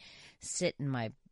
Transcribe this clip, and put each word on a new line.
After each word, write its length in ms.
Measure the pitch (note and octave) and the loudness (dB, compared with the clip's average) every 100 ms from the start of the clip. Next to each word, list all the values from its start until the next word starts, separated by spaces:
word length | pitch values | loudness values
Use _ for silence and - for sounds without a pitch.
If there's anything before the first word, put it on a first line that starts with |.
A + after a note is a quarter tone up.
| - - - - | -12 -18 -20 -12
sit 340 | - - F3+ - | -6 2 2 2
in 80 | C#3+ | 2
my, 240 | B2+ A2 - - | 2 0 -4 -16